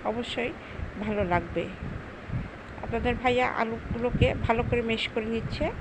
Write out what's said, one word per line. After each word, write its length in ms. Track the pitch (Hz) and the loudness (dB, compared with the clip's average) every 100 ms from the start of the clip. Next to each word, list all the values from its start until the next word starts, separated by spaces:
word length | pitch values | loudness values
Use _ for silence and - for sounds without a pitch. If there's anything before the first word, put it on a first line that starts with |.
অবশ্যই 480 | 208 226 240 - 240 - - - - - | 0 -2 -2 -2 -2 -4 -10 -8 -6 -4
ভালো 240 | 208 208 | -2 0
লাগবে। 400 | 185 175 170 - 190 - - - - - - - - - - - | 4 2 2 -2 -4 -6 -6 -6 -10 -12 -4 -4 -4 -10 -12 -8
আপনাদের 320 | - 226 240 | -2 0 2
ভাইয়া 360 | 233 254 247 247 | 4 4 4 2
আলুগুলোকে 840 | - 226 233 - 233 240 233 247 | 2 0 -2 -2 0 0 4 4
ভালো 280 | - - 233 | 4 2 2
করে 200 | 233 240 | 4 2
মেশ 260 | 226 220 - | 2 0 0
করে 160 | 233 | -2
নিচ্ছে 480 | 214 226 - - 311 494 | 0 0 0 -2 -2 -2